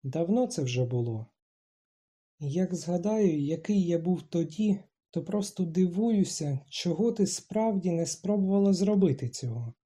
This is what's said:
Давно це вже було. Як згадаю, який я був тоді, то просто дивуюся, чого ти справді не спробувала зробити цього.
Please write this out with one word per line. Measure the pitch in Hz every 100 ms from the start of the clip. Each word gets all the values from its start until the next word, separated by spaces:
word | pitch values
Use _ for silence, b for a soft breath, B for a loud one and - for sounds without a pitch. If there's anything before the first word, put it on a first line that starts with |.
Давно | 135 156 170 226 247
це | -
вже | 131 123
було. | 123 123 117 110 113 _ _ _ _ _ _ _ _ _ _ _
Як | 147 160 185
згадаю, | 180 156 175 190 220 202 151
який | 143 160 - 202 170
я | 170
був | 165 180
тоді, | - 170 160 - 214 196 - _ _
то | 175
просто | 165 208 202 -
дивуюся, | 175 165 185 175 233 214 185 - 147 135 -
чого | - 180 160 233
ти | 226 196
справді | - - 214 220 196 180
не | 170 165
спробувала | - 190 208 190 196 202
зробити | 185 196 208 190 135 123
цього. | - 123 117 117 -